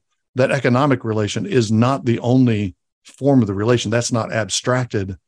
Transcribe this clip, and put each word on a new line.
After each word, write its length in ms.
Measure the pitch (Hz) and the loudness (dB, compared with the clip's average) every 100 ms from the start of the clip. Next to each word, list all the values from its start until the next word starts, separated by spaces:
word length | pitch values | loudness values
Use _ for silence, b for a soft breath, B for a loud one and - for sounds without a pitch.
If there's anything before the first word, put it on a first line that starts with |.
| _ _ _ 123 | _ _ _ -2
that 160 | 135 | 0
economic 520 | 139 127 123 147 127 | 2 2 2 2 0
relation 420 | 113 107 104 113 202 | -2 -2 -2 -4 -2
is 260 | 139 107 | 0 2
not 340 | 110 120 135 127 | 2 2 0 -2
the 140 | 117 | -2
only 560 | 120 131 123 107 101 - _ _ | 2 4 4 0 -4 -8 _ _
form 380 | - - 135 135 | -20 -4 2 2
of 60 | 104 | 2
the 60 | 101 | 0
relation. 340 | 110 120 104 | 0 0 0
That's 220 | 117 - | -2 -2
not 200 | 120 107 | -4 -4
abstracted 840 | 110 101 - - 127 120 110 98 95 | -4 -4 -4 -2 -2 -2 -4 -6 -10